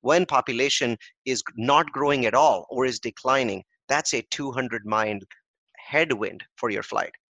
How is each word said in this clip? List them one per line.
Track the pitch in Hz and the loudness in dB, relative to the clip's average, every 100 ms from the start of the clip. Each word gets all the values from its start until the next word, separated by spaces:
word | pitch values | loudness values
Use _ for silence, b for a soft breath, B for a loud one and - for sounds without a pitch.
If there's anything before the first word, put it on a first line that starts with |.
When | 123 165 180 | 4 2 4
population | 135 - 117 135 - 127 113 B _ | 0 0 -2 0 0 -2 -2 B _
is | - 127 - - | -6 -6 -6 -4
not | 120 143 160 | 2 2 2
growing | 131 147 143 117 | -2 0 2 2
at | |
all | 123 156 98 - | 4 4 4 -2
or | 123 | -2
is | 127 113 | -2 -2
declining, | 113 - 131 135 120 95 - _ - | -8 -4 0 2 0 -4 -10 _ -2
that's | 143 - | 0 0
a | 127 - | -4 -4
two | - 139 | -6 -4
hundred | 123 127 113 | -4 -4 -6
mile | 104 110 107 101 98 - _ _ _ - | -2 0 0 -4 -10 -20 _ _ _ -20
headwind | - 147 160 113 107 - - - | -4 -2 0 -2 -4 -8 -20 -6
for | 120 | -4
your | 104 | -4
flight. | - 110 - - | -4 -4 -4 -10